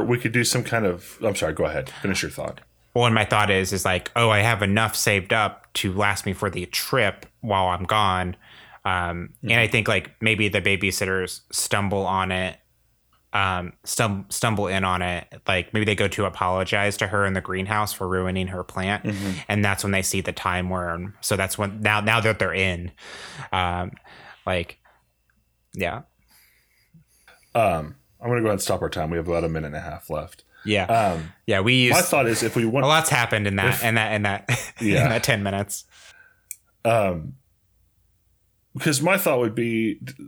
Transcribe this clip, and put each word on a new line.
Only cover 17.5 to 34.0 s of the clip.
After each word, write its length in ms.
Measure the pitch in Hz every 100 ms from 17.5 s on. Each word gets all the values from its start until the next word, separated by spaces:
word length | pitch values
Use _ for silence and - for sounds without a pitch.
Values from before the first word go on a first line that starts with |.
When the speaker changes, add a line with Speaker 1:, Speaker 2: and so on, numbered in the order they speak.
| 92 95 107 104
Speaker 1:
for 160 | - 92
ruining 380 | 92 92 95 90
her 160 | 90
plant. 400 | - 95 95 104
Speaker 2:
Mm-hmm. 280 | 110 98 98 87 -
Speaker 1:
And 180 | 104
that's 200 | 101 98
when 80 | 101
they 100 | 95
see 200 | 95 95
the 100 | -
time 380 | - 95 90 90
worm. 440 | 92 87 85 95 -
So 160 | - 101
that's 200 | 95 -
when, 240 | 101 107
now, 180 | 107 107
now 200 | 104 113
that 180 | 110 104
they're 160 | 95
in, 360 | 90 95 87 87 - - - - - -
um, 400 | 92 90 90 87 - - - - - 98
like, 320 | 90 82 - _ _ _ _ _ _ _ _ _
yeah. 280 | 95 87 110 - _ _ _ _ _ _ _ _ - _ _ - - _
Speaker 2:
Um, 420 | 117 101 80 78 - _ _
I'm 80 | 120
gonna 120 | 120
go 60 | 110
ahead 80 |
and 80 | 98
stop 200 | - 92
our 80 | 85
time. 200 | 90 80
We 60 | 85
have 120 | 82
about 160 | 85
a 40 | 82
minute 200 | 80 76
and 80 | 76
a 40 |
half 300 | 82 85 -
left. 340 | 76 76 - _ - 107
Speaker 1:
Yeah. 180 | 104 90
Speaker 2:
Um, 460 | 113 101 82 82 - -
Speaker 1:
Yeah, 140 | 98
we 140 | 107 127
used 100 | 123
Speaker 2:
my 80 | 170
thought 240 | 175 147 117
is 160 | 113
if 140 | 113 127
we 80 | 113
want 180 | 131
Speaker 1:
a 40 | 135
lot's 200 | 160 156
happened 380 | 135 117 110 101
in 100 | 98
that, 180 | 98
Speaker 2:
if 100 | 98
Speaker 1:
in 100 | 113
that, 180 | 113